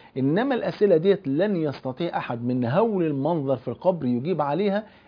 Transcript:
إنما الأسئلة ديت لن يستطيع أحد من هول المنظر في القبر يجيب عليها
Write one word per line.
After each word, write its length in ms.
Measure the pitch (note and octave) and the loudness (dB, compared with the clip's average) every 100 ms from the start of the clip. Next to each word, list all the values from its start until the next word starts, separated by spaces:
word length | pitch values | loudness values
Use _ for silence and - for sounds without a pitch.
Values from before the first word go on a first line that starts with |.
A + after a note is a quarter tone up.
| - - | -12 -2
إنما 360 | C3 E3 C4 | 0 2 0
الأسئلة 420 | B3 F#3 - G#3 E3 | -2 -4 0 4 4
ديت 320 | F3+ G3 C#3+ | 4 2 0
لن 280 | C#3 G#3 F#3+ | 0 0 0
يستطيع 600 | D#3 C3 C3 B2+ E3+ - | -2 -4 -8 -6 -4 -4
أحد 260 | D#3 A#2+ | -6 -6
من 200 | A#2+ B2+ | -2 -2
هول 420 | A#2+ C#3+ A3+ G3+ D#3+ | 0 2 2 2 0
المنظر 500 | C#3 D3 E3+ C3+ B2+ | 0 0 0 0 -2
في 120 | - | -4
القبر 380 | A#2 F#3 F3+ C3 | -4 0 0 0
يجيب 340 | A#2+ C#3 F3 | -2 -2 -2
عليها 440 | D3 D3 G3+ G3 A3 - | 0 0 0 -2 -4 -16